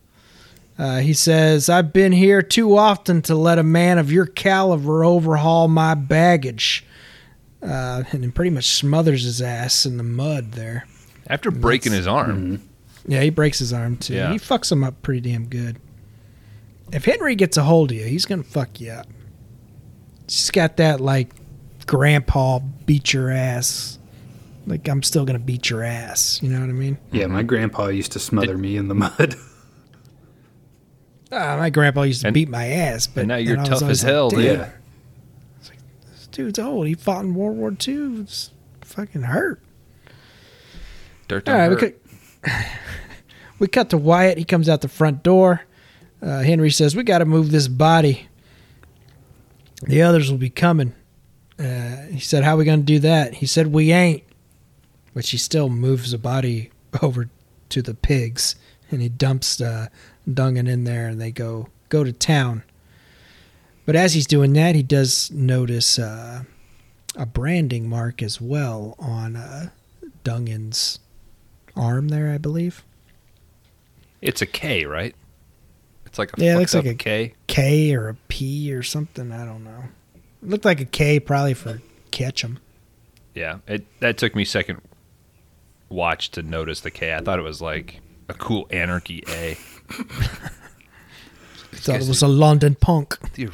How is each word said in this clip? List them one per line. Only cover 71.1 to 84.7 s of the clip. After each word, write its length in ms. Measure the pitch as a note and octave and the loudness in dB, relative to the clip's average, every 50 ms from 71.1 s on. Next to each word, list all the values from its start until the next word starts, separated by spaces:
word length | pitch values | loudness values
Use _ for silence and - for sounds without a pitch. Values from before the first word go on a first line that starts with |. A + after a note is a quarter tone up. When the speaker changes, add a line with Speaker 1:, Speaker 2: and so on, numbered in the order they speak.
| _ - - - - _ _ _ _ _ _ _ _ | _ -20 -20 -20 -20 _ _ _ _ _ _ _ _
Speaker 1:
arm 340 | - B2 A#2 B2 C3 C#3+ D3+ | -4 -4 -2 -2 -2 -2 -2
there, 200 | D3+ D3+ D3+ D3+ | -2 -2 -2 -4
I 60 | D3 | -4
believe. 460 | D3 D3+ D3 D3+ E3 E3+ F3+ - - _ _ _ _ _ _ _ _ _ _ _ _ _ _ _ _ _ _ _ _ _ _ _ _ _ _ _ _ | -4 -6 -6 -4 -4 -4 -6 -8 -12 _ _ _ _ _ _ _ _ _ _ _ _ _ _ _ _ _ _ _ _ _ _ _ _ _ _ _ _
Speaker 2:
It's 200 | - - - - | -6 -6 -4 -4
a 40 | - | -8
K, 400 | - - - - D#3 B2 F2 D2+ | -8 -8 -10 -6 -4 -4 -4 -4
right? 300 | C#2+ D2 D#2+ G2 - - _ _ _ _ _ _ _ _ _ _ _ _ _ _ _ _ _ - | -4 -6 -6 -8 -8 -10 _ _ _ _ _ _ _ _ _ _ _ _ _ _ _ _ _ -20
It's 140 | - - - | -16 -8 -8
like 180 | G#2 - - | -8 -8 -2
a 40 | - | 0
Speaker 1:
Yeah, 100 | E3 E3+ | 2 2
it 20 | E3+ | 4
Speaker 2:
fucked 60 | F3 | 2
Speaker 1:
looks 140 | F3+ E3+ - | 2 2 0
like 100 | E3+ C#3+ | 0 0
Speaker 2:
up 60 | B2+ | 0
Speaker 1:
a 40 | A#2 | -4
Speaker 2:
K. 380 | A#2+ - A2+ G#2+ A2 A2+ A#2 - _ _ | -4 -4 -4 -2 -2 -4 -6 -10 _ _
Speaker 1:
K 460 | - - - C3+ C#3 D3 D#3 D#3 D3+ C#3+ | -2 0 0 2 4 2 2 2 2 0
or 140 | B2 A2 A2 | 0 -2 -6
a 60 | A2 - _ | -10 -12 _
P 440 | _ - - C3+ C3 C#3 D3 D3 D3 C3+ | _ -10 -8 -8 -8 -6 -6 -6 -6 -8
or 100 | B2+ B2 | -8 -8
something. 480 | - - D3+ D3+ D#3+ _ - B2+ A#2+ | -8 -8 -8 -8 -10 _ -14 -12 -12
I 120 | A2+ A#2 A#2 | -12 -12 -12
don't 200 | A#2 A2 A2 A2 | -14 -14 -16 -18
know. 220 | A2 A2 A#2+ B2+ B2+ - _ _ _ _ - _ _ _ _ - | -20 -18 -18 -18 -18 -20 _ _ _ _ -20 _ _ _ _ -8
It 60 | F3+ | -8
looked 160 | G3 G#3 - | -8 0 2
like 140 | G#3 F3 C#3+ | 0 0 0
a 60 | C3 | -2
K 340 | B2 - - D3+ D3 D3+ D3 | -8 -2 0 2 2 2 2
probably 360 | - - C#3+ C#3 C#3+ C#3 B2+ | 0 0 -2 0 0 -2 -4
for 260 | - - A2+ A2 A#2 - _ _ _ _ _ | -4 -8 -14 -14 -14 -18 _ _ _ _ _
Ketchum. 480 | - - B2+ C3 - - - A2+ B2 - _ _ _ _ _ _ _ _ _ _ _ _ _ _ _ | -8 -6 -6 -6 -6 -8 -8 -8 -12 -14 _ _ _ _ _ _ _ _ _ _ _ _ _ _ _
Speaker 2:
Yeah, 240 | - E2+ D#2+ D#2+ G2+ _ | -10 -8 -8 -8 -10 _
it, 180 | - G#2 G#2+ - _ _ _ | -8 -8 -8 -8 _ _ _
that 160 | A#2+ A#2+ A2+ | -2 -2 -2
took 180 | - A#2+ A2+ - | 0 -4 -2 -2
me 100 | G#2+ G2 | -2 -4
second 360 | - - G#2 F2+ - | -2 -2 -4 -4 -4